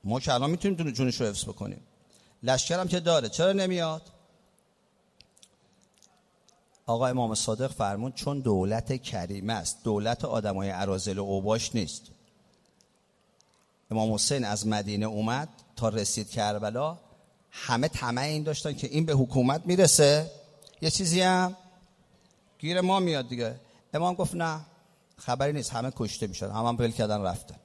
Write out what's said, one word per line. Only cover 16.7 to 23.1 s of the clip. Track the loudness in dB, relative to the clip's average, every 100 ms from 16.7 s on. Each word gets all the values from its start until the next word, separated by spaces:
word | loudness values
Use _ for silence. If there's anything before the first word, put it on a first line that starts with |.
| -2 -4 -6 -18 -20 _ _ _
همه | -12 -2 0 0
طمع | -2 -4 -2
این | -2 -2
داشتن | -4 -4 -6
که | -6 -2
این | 0
به | 2
حکومت | 2 4 4 2 2
می‌رسه، | 2 6 8 10 8 8 2 -10 -20 -20 -20 -4
یه | -2
چیزی | 0 2 4
هم | 4 4 2 -2 -18 -20 -20 _ _ _ _ _ _ _
گیر | -2 2
ما | 4 4
میاد | 4